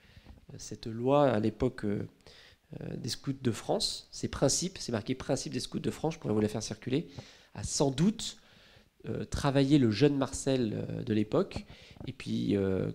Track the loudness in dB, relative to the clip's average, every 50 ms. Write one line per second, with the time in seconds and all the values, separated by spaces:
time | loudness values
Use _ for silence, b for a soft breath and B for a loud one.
0 | b b b b b b b b -20 -20 -16 -16 -12 -12 -12 -10 -10 -8 -6 -2
1 | 2 4 6 6 6 6 4 4 2 2 0 2 0 -2 0 -2 -4 -2 -2 -2
2 | -4 -8 -12 _ B B B B B B B B _ _ -14 -12 -10 -8 -8 -8
3 | -6 -6 -8 -6 -6 -6 -6 -2 -2 -2 -2 -2 -2 -2 -2 0 0 -2 -4 -6
4 | -10 _ -10 -8 -6 -6 0 2 2 2 4 2 0 -4 -6 -8 -6 -4 -4 -4
5 | -2 -2 -4 -4 -2 -2 -2 -2 -2 -4 -6 -6 -6 -6 -6 -4 -4 -4 -4 -2
6 | -4 -4 -4 -4 -2 0 2 2 2 2 0 -4 -6 -6 -8 -8 -4 -2 -2 -2
7 | -2 B B B B B B B B B B -8 -8 -6 0 2 2 2 4 4
8 | 2 2 2 0 -6 -10 -10 b b b b b b b b b b b _ _
9 | -10 -8 -6 -6 -6 -6 -6 0 0 2 4 4 6 6 6 6 8 6 6 6
10 | 6 4 6 4 0 -2 -2 -4 -2 0 0 2 2 0 -2 -2 -4 -4 -6 -6
11 | -2 0 2 0 2 2 2 0 0 0 -4 -10 -12 B B B B B B B
12 | -12 -12 -12 -10 -8 -4 -4 -2 0 2 2 2 2 2 2 0 0 -2